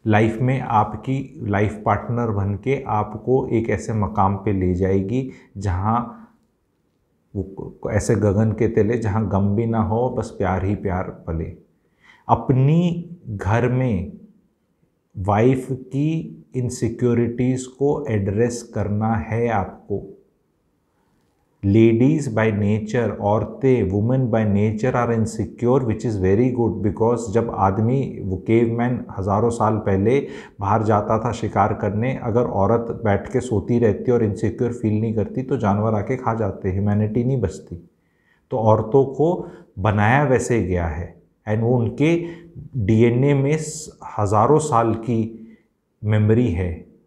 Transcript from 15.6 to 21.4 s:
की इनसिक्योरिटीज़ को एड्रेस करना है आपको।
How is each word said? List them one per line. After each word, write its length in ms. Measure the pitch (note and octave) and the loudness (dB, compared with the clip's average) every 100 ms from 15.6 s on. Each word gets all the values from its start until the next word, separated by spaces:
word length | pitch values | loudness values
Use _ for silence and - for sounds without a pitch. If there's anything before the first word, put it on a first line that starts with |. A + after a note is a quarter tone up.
| - | -4
की 720 | B2+ - C3+ D3+ D#3+ - - - | -10 -6 -2 -2 -2 -6 -16 -10
इनसिक्योरिटीज़ 1120 | C3 A#2 - A#2 A#2 A#2+ A#2 A#2 A#2+ B2+ B2+ - | -6 -6 -2 -4 0 0 2 0 0 -2 -2 -6
को 380 | - C#3+ D3 D3 | -2 0 0 -2
एड्रेस 540 | G#2+ G2 G2+ A#2+ A#2+ | -2 0 0 0 -2
करना 520 | - A2+ G2 G#2 A2 | -8 -6 -4 -2 -2
है 320 | A2+ A2+ A2+ A#2+ | -2 -2 -2 0
आपको। 720 | A2 F2+ - - G2 - - _ _ _ _ _ _ _ _ _ _ _ _ | -2 -4 -10 -8 -8 -8 -20 _ _ _ _ _ _ _ _ _ _ _ _